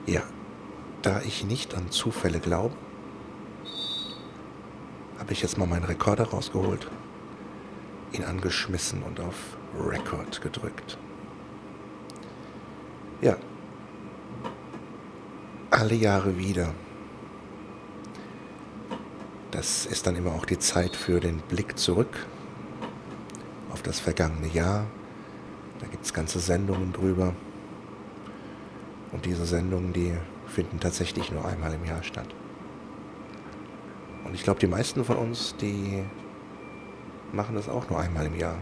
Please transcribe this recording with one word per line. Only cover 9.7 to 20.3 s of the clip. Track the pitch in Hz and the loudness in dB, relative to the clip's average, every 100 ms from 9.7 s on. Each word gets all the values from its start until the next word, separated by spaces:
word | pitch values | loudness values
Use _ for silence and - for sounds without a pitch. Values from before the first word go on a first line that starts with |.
| - | 0
Record | - - - - - - | 0 0 -2 -2 -4 -4
gedrückt. | 151 - - - - - - - - - - - - - - - - - - - - - - - - - - - | -4 -2 -4 -6 -10 -10 -10 -10 -10 -12 -12 -12 -12 -12 -12 -12 -12 -12 -12 -12 -12 -12 -12 -12 -12 -12 -12 4
Ja, | - - - - - - - - - - - - - - - - - - - - - - - - - | 6 6 -4 -12 -12 -12 -14 -12 -12 -12 -10 -8 -8 -8 -12 -12 -12 -12 -14 -14 -14 -12 -12 -12 6
alle | - 110 | 6 8
Jahre | 113 107 98 98 90 | 6 8 8 6 4
wieder. | 95 90 85 82 - - - - - - - - - - - - - - - - - - - - - - - - - - - | 2 4 2 0 -10 -12 -12 -12 -12 -12 -12 -12 -12 -12 -12 -12 -10 -12 -12 -12 -12 -12 -12 -10 -6 -6 -6 -10 -10 -10 -4
Das | - - - - | -2 2 2 2
ist | - - | 2 4
dann | 87 | 4
immer | 90 | 2